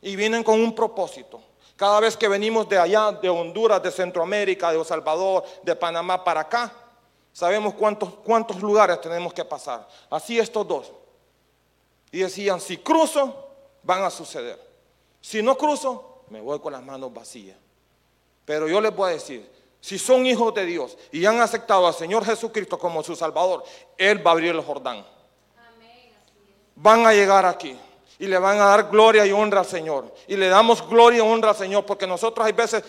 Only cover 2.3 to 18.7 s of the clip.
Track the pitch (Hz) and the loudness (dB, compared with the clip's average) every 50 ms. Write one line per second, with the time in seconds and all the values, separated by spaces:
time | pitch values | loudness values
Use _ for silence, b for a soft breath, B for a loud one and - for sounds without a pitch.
2.3 | 196 202 208 220 226 226 214 - 202 190 175 165 196 214 214 214 202 208 - 180 | 0 0 -2 -2 -2 -2 -2 0 2 2 2 4 4 2 2 2 -2 -2 -2 -2
3.3 | 180 175 170 165 170 202 226 220 214 185 - 180 - - 185 180 175 180 165 175 | -2 -2 -4 -6 -6 0 2 2 2 2 0 -4 -4 -4 -6 -6 -4 -4 -4 -2
4.3 | 202 208 208 190 185 170 - 170 160 160 160 156 175 160 156 156 156 170 190 190 | -2 -2 -2 -2 -2 -2 -2 -2 -2 -2 -2 -4 -6 -6 -4 -4 -2 -2 -2 0
5.3 | 190 185 185 B B B B 170 165 165 170 170 165 170 170 180 185 180 180 175 | 0 -2 -2 B B B B -4 -4 -2 -4 -6 -4 -6 -4 -4 -4 -2 -2 -2
6.3 | 165 156 156 - - 233 240 220 - - - _ _ _ _ _ _ _ _ _ | -2 -2 -4 -4 -4 -4 -4 -4 -10 -18 -20 _ _ _ _ _ _ _ _ _
7.3 | _ - 175 175 196 214 214 208 196 214 220 214 208 208 208 180 - - - - | _ -4 -2 -2 0 0 -2 -4 -4 -2 -2 -2 -2 -2 -8 -10 -10 -18 -4 0
8.3 | 226 226 220 226 202 180 196 208 208 214 214 185 175 160 - 165 165 170 175 170 | 0 0 0 -2 -10 -8 -4 0 4 4 4 4 2 -4 -4 -8 -8 -6 -8 -8
9.3 | - - 170 - 156 139 - - 123 117 107 b b b b b - 156 - - | -8 -10 -10 -10 -10 -12 -10 -10 -10 -10 -12 b b b b b -8 -8 -6 -4
10.3 | 233 233 220 220 - 220 208 - 180 143 120 - - - _ _ _ _ _ _ | -2 -2 -2 -2 -2 -6 -4 -4 -4 -6 -6 -12 -20 -20 _ _ _ _ _ _
11.3 | _ _ _ _ _ _ _ _ _ _ _ _ _ _ _ _ - 170 190 185 | _ _ _ _ _ _ _ _ _ _ _ _ _ _ _ _ -6 -4 -4 -4
12.3 | 190 196 202 196 190 175 180 - 185 160 - - 320 330 320 - - 302 277 262 | -4 -4 -4 -4 -4 -4 -6 -10 -12 -12 -2 0 2 2 2 2 0 -2 -2 -2
13.3 | 226 - - - - _ _ _ _ _ _ - 180 185 196 180 - - 165 - | -4 -14 -20 -20 -20 _ _ _ _ _ _ -4 -2 -2 -2 -4 -6 -8 -16 -14
14.3 | - 156 120 120 101 - - _ _ _ _ _ _ _ _ _ _ _ _ - | -14 -12 -12 -12 -14 -16 -20 _ _ _ _ _ _ _ _ _ _ _ _ -10
15.3 | - 220 214 240 269 262 285 302 294 277 277 269 247 220 - - - _ _ _ | -6 -2 0 0 0 0 0 -2 -2 -2 -4 -8 -8 -8 -14 -20 -20 _ _ _
16.3 | 104 110 107 123 147 147 147 151 139 131 123 131 135 131 131 127 117 127 117 - | -20 -16 -10 -10 -10 -8 -8 -12 -14 -14 -16 -16 -16 -14 -14 -16 -16 -18 -20 -20
17.3 | - 123 101 95 95 _ _ _ _ _ _ _ _ _ _ _ _ _ _ _ | -20 -20 -20 -20 -20 _ _ _ _ _ _ _ _ _ _ _ _ _ _ _
18.3 | _ _ _ - 151 151 156 156 | _ _ _ -8 -6 -4 -4 0